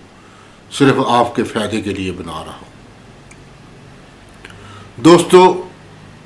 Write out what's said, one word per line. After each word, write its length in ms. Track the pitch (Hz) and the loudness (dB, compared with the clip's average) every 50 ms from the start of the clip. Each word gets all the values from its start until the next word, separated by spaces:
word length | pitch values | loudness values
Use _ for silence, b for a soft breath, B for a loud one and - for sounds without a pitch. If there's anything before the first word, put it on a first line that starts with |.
| - - b b b b b b b b b b b b | -18 -20 b b b b b b b b b b b b
सिर्फ 340 | - - 143 139 127 131 131 | -2 0 2 2 2 0 0
आपके 360 | - 120 120 117 117 - - 107 | 0 0 0 0 -2 -2 -6 -6
फ़ायदे 380 | 98 - 113 104 98 110 110 | -6 -6 -8 -8 -6 -8 -8
के 120 | 101 104 95 | -8 -8 -8
लिए 180 | 90 95 92 | -8 -8 -10
बना 300 | 87 87 87 85 82 - | -10 -12 -14 -14 -14 -14
रहा 120 | - - - | -16 -16 -18
हूँ। 140 | - - - - - - - - - - - - - - - - - - - - - - - - - - - - - - - - - - - - B B B B B B B B B B B B - | -20 -20 -20 -20 -20 -20 -20 -20 -20 -20 -20 -20 -20 -20 -20 -20 -20 -20 -20 -20 -20 -20 -20 -20 -20 -20 -20 -20 -20 -20 -20 -20 -20 -20 -20 -20 B B B B B B B B B B B B 0
दोस्तों, 560 | 117 156 175 165 - - 180 185 185 180 - - - - - - - - - - - - - - - | 4 4 4 4 4 4 4 6 6 6 2 0 -8 -14 -18 -20 -20 -20 -20 -20 -20 -20 -20 -20 -20